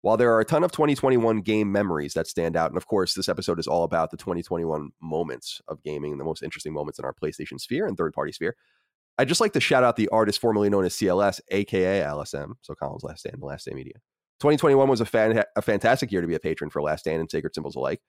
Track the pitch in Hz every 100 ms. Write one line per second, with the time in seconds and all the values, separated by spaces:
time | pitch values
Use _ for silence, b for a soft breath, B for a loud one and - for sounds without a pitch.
0 | 95 110 120 113 110 160 175 - 151 139
1 | 135 127 117 110 95 107 107 101 101 80
2 | 71 82 80 - 82 82 80 90 - 104
3 | 92 - 95 85 - 85 78 85 85 85
4 | 80 - - 87 85 87 82 78 73 -
5 | 80 78 82 62 - - - 78 - 76
6 | 73 71 76 80 - - 78 78 73 -
7 | 67 67 78 - 76 67 - 131 202 98
8 | 82 76 73 - 82 - _ _ _ _
9 | _ - 131 170 220 160 - 135 127 117
10 | 107 110 107 101 117 107 104 101 92 -
11 | 98 90 101 95 - 95 101 98 92 98
12 | 73 73 71 73 73 - - 69 71 -
13 | - - - - 71 71 - 67 65 -
14 | _ _ _ _ 147 147 160 139 135 127
15 | 110 117 110 113 101 - - 101 113 131
16 | 120 98 85 80 - 80 76 82 73 76
17 | - 80 80 78 76 - 73 69 65 95